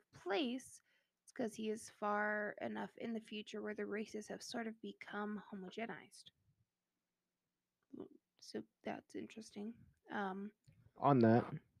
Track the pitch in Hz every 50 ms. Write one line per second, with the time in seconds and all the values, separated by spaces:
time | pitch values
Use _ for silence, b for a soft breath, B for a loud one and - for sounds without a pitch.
0 | _ _ - - - 359 403 370 285 233 247 262 - - - - _ _ _ _
1 | _ _ _ _ _ - - - 247 214 220 - 220 214 214 233 - - - -
2 | 208 208 208 208 208 208 208 214 208 - - - - 233 208 208 208 - - -
3 | - 233 226 214 220 - 214 214 208 - - 208 214 208 208 208 208 202 202 214
4 | 214 - - 214 208 - 196 190 - - - 240 226 220 220 226 - 202 196 -
5 | - - - 208 208 208 214 196 - - 214 196 190 - - 220 233 226 - -
6 | - - - - - - _ _ _ _ _ _ _ _ _ _ _ _ _ _
7 | _ _ _ _ _ _ _ _ _ _ _ _ _ _ _ _ _ _ - -
8 | - - - - _ _ _ - - - - 214 214 _ _ _ - 214 208 -
9 | - - - 190 - - - 220 220 - - 208 208 226 233 - - - - _
10 | _ 427 - 214 202 190 185 196 202 208 - _ _ - - - - - - -
11 | - 139 143 123 113 110 113 110 - - - 151 - _ _ _